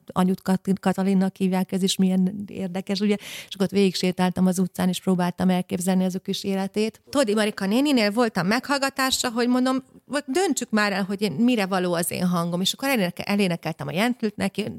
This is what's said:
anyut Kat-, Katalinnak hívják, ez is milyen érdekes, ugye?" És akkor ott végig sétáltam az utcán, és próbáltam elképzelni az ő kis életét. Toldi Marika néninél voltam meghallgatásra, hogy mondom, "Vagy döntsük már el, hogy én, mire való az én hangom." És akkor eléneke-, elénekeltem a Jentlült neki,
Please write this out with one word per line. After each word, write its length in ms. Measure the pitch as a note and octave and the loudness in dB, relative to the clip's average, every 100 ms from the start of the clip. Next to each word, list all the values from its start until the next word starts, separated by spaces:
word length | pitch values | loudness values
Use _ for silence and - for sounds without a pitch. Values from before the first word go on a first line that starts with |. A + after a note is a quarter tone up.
| - | -2
anyut 360 | - F#3 F#3+ | 0 0 0
Kat-, 380 | - F#3+ - F#3+ | 0 -2 0 -2
Katalinnak 560 | - F#3 F#3+ G3 F#3+ - | 0 0 2 2 2 0
hívják, 360 | F#3+ F#3 F#3 | 0 0 -2
ez 100 | F#3+ | 0
is 140 | F#3+ - | 0 2
milyen 480 | F#3+ F#3 F#3 G3+ G3+ | 2 4 0 -2 -8
érdekes, 540 | - F#3+ F3+ F#3+ G3 | -8 -8 -6 -4 -2
ugye?" 160 | G#3 G3+ - - - | 0 0 -4 -16 -12
És 60 | |
akkor 120 | - F#3+ | -4 0
ott 60 | |
végig 220 | F#3+ G3 | 2 2
sétáltam 520 | - F#3 F3+ F#3 F3+ F#3 | 2 0 0 0 2 2
az 120 | F3+ | 2
utcán, 300 | F3+ - F#3 | -2 0 -2
és 120 | F3+ | 0
próbáltam 500 | - F3+ F3+ - F3+ | 0 0 0 0 2
elképzelni 540 | F3+ F#3 F#3+ F3+ F#3 | 2 0 -4 0 2
az 100 | F#3 | 0
ő 40 | F#3 | -2
kis 260 | - G3 | -6 -6
életét. 560 | G3 F#3+ G3 - A3 - - | -4 -4 -4 -2 -4 -4 -4
Toldi 240 | C#4 B3 | 0 2
Marika 320 | G#3+ G#3 G#3+ F#3+ | 2 0 -2 0
néninél 440 | A3 C#4+ C4 G#3 | 2 4 4 2
voltam 360 | G#3 A#3 G3+ F3 | 2 0 0 0
meghallgatásra, 840 | A3+ - C#4+ C4+ C4+ C4 - B3 | 0 0 -2 -2 -2 -2 -2 -2
hogy 180 | A#3 A#3+ | 0 2
mondom, 360 | B3 B3+ C4 C4 - | 2 2 0 -4 -14
"Vagy 200 | - C#4+ C#4 | -8 -6 -2
döntsük 440 | C4+ F#4+ C#4 A#3+ | 0 0 0 -2
már 220 | G#3+ G#3 | 0 0
el, 100 | F#3+ | 0
hogy 200 | G3 G3+ | -2 -2
én, 100 | G#3+ | -2
mire 340 | D3+ A#3 B3 F#3+ | 2 2 2 2
való 280 | F#3+ F3+ | 0 0
az 160 | E3+ F3 | 0 -2
én 160 | - F3+ | -2 0
hangom." 340 | F3 E3+ F3 | 0 0 -2
És 120 | F#3+ | -2
akkor 160 | - C#4 | -2 -2
eléneke-, 340 | C4 F3+ - | 0 0 -4
elénekeltem 640 | - G3+ G3 E3+ E3 E3 C#3+ | -4 0 0 -2 -6 -8 -6
a 60 | |
Jentlült 440 | D3 A#3 A#3+ G#3+ - | -2 -2 0 -4 -4
neki, 360 | F#3+ - G#3 | -4 -4 -6